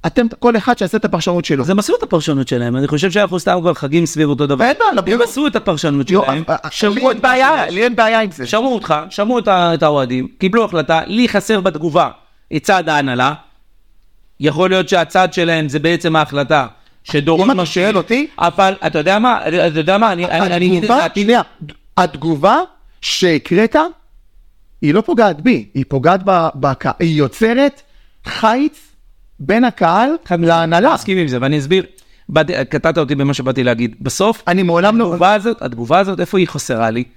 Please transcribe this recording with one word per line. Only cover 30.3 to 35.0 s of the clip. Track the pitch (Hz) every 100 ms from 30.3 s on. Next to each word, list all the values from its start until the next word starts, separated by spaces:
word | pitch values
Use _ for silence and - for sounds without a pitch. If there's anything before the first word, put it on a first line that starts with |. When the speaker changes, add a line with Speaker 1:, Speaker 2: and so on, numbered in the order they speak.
| 175
Speaker 1:
להנהלה. | 165 165 165 170 254
Speaker 2:
מסכים | 320 - 190
עם | 160
זה, | 123
ואני | 135 151
אסביר. | 139 185 - - _ - -
באתי, | 147 156 - 135
קטעת | 147 165 160
אותי | 139 143
במה | 139
שבאתי | 139 131 131
להגיד. | 123 117 120 -
בסוף, | 131 - 202 226 -
Speaker 1:
אני | 180
מעולם | 180 170 196
לא | 226